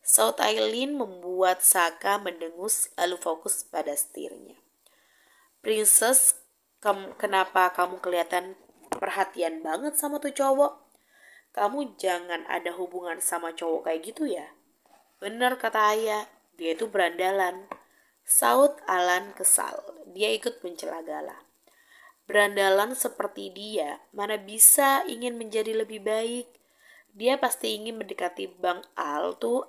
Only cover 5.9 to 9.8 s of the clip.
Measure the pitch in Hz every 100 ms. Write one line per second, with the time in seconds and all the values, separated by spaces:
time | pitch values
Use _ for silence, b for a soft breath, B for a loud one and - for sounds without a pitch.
5.9 | - 226 269 - - _ _ _ _ 214
6.9 | 196 190 - 208 190 185 190 180 180 180
7.9 | 185 180 175 170 180 185 190 _ _ -
8.9 | - 190 196 180 - 165 160 160 165